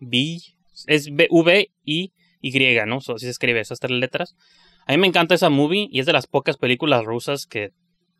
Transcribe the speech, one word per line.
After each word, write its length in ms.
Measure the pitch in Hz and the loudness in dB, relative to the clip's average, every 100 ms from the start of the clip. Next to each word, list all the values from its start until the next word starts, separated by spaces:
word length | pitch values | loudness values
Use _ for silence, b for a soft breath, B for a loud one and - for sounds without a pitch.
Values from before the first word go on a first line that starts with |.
V, 380 | 127 120 151 170 - _ _ - - | -4 -2 -2 -6 -16 _ _ -12 -2
es 200 | 151 147 | -2 0
B, 140 | 143 165 | 0 4
V, 400 | 170 165 196 - _ | 4 4 4 2 _
I, 280 | - 160 190 _ _ _ | -6 -6 -6 _ _ _
Y, 360 | 139 131 131 117 107 | -4 0 2 2 0
¿no? 140 | 131 | -4
So, 140 | 131 | -6
así 120 | 113 123 | -10 -10
se 40 | |
escribe 300 | 120 127 117 | -4 -2 -2
esas 180 | 104 120 | -4 -6
tres 140 | 127 | -4
letras. 420 | 123 127 139 175 _ b b b b b | -2 -4 -4 -8 _ b b b b b
A 60 | |
mí 60 | 147 | 2
me 80 | 190 | 2
encanta 280 | 175 165 | 2 2
esa 140 | 175 175 | 2 4
movie 380 | 139 151 196 208 | 2 2 0 -4
y 100 | 127 | -4
es 60 | 135 | 0
de 60 | |
las 140 | 147 - | 0 0
pocas 300 | 139 160 143 | -2 -2 -2
películas 460 | 123 123 156 123 | -2 0 2 0
rusas 420 | 110 120 147 143 - | 0 -6 -6 -8 -8
que, 240 | 110 101 _ _ _ _ | -10 -10 _ _ _ _